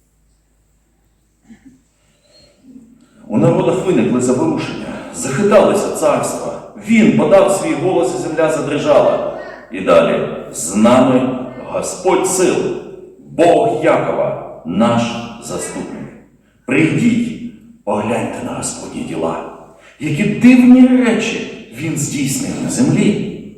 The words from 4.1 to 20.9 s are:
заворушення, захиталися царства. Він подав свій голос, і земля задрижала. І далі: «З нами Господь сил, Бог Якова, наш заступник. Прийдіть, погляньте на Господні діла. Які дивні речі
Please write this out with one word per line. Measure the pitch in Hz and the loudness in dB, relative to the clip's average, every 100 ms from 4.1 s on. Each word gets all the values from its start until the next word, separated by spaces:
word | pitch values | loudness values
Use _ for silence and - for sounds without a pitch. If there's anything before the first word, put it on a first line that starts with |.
| 123 | 0
заворушення, | 120 - 160 156 - - - - - - | 0 0 0 -2 -6 -8 -10 -12 -14 -10
захиталися | - 208 202 226 - - - - | -6 -2 4 4 4 2 -2 -2
царства. | 156 127 - - - - - - - | 0 0 -2 -6 -10 -12 -16 -12 2
Він | 226 190 214 | 4 6 4
подав | - 196 - | 4 6 4
свій | - 160 160 | 0 -2 -2
голос, | 180 170 170 175 | 0 0 0 -2
і | |
земля | 156 151 160 | -6 -2 0
задрижала. | 147 139 147 151 135 - - - - - - - | 0 -4 -4 2 4 4 0 -4 -8 -14 -16 -14
І | - | -6
далі: | - 87 - - - - - | 2 4 4 0 -4 -8 -12
«З | - - 104 | -10 -4 2
нами | 117 127 - - - - - - - | 4 6 4 2 0 -4 -8 -14 -8
Господь | - - - 185 175 - | -8 -6 -4 0 0 0
сил, | - 180 - - - - - - - | 0 0 0 -2 -6 -12 -18 -20 -20
Бог | - - 170 - - 151 | -10 2 4 4 2 0
Якова, | 156 - - - - - - - - | 0 0 0 -2 -4 -4 -10 -14 -6
наш | 95 113 117 - - - - | 0 2 2 -2 -6 -12 -14
заступник. | - - - - - - - - - _ _ _ - | -12 -10 -8 -10 -10 -12 -16 -18 -20 _ _ _ -2
Прийдіть, | 135 - - 240 - - - - - - - | 0 2 2 0 0 -2 -8 -12 -16 -20 -14
погляньте | - 107 110 117 120 - 123 | -6 -4 -2 -4 -6 -8 -10
на | |
Господні | 123 87 - 95 85 | -8 -10 -10 -12 -10
діла. | 78 80 82 - - - - - - - | -8 -6 -6 -6 -10 -16 -20 -20 -20 -10
Які | 156 - | -6 -2
дивні | 208 214 240 254 247 254 | -2 4 6 6 8 8
речі | 254 | 8